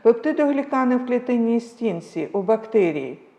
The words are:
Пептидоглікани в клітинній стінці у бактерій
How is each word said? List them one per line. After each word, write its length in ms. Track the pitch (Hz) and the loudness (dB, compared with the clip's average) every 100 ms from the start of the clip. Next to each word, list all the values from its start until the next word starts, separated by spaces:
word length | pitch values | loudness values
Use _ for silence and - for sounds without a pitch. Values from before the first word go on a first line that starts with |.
Пептидоглікани 920 | 226 233 302 302 285 269 277 262 254 247 | 4 2 0 0 0 0 -2 0 2 0
в 100 | 247 | 0
клітинній 540 | 240 247 247 226 233 | -2 0 0 2 0
стінці 680 | 233 - 226 170 - - 156 | -2 -6 -4 -4 -8 -8 -4
у 80 | 202 | -4
бактерій 760 | 185 220 220 220 180 151 131 131 - | 0 -2 2 2 2 0 -8 -12 -20